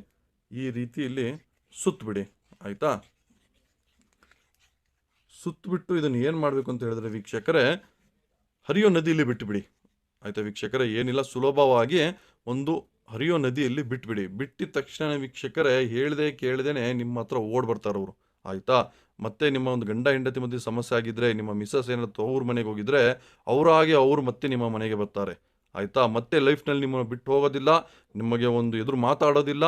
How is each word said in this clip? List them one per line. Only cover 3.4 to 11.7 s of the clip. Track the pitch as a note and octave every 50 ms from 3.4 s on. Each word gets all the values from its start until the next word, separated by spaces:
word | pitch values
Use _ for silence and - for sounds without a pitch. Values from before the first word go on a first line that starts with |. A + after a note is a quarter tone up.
| _ _ _ _ _ _ _ _ _ _ _ _ _ _ _ _ _ _ _ _ _ _ _ _ _ _ _ _ _ _ _ _ _ _ _ _ _ _ _ - -
ಸುತ್ತಬಿಟ್ಟು | F3 D#3+ - - G3 F3+ F3+ - - F3+
ಇದನ್ನು | E3+ D3+ D3 B2+
ಏನ್ | A#2+ A#2+ C#3+ E3
ಮಾಡ್ಬೇಕು | D#3+ D3+ C#3+ C3+ C3+ B2+ B2+
ಅಂತ | B2+ B2 A#2+
ಹೇಳಿದ್ರೆ | A#2 A2+ A2+ G#2+ A2+
ವೀಕ್ಷಕರೇ, | G#2+ A2 G2+ - - A2+ G#2 - E3 D#3 B2 C3 E3 G3 - _ _ _ _ _ _ _ _ _ _ _ _ _ _ _ _ -
ಹರಿಯೋ | D3 G3 G#3+ G#3
ನದಿಯಲ್ಲಿ | F3+ E3 D#3 E3+ D#3+ D#3 D3
ಬಿಟ್ಟುಬಿಡಿ, | B2 B2 G#2 A#2+ G2+ G#2 G2+ G2+ - _ _ _ _ _ _ _ _ _ _ -
ಆಯ್ತಾ | G#2 G2+ G#2+ G#2+
ವೀಕ್ಷಕರೇ? | G#2 G#2 - - G#2+ A2+ C3 B2+ A#2 G#2+
ಏನಿಲ್ಲ, | A2+ B2+ B2+ B2 C3+ C3
ಸುಲಭವಾಗಿ | - - C3 B2+ C#3 C#3 C#3+ C#3+ C3+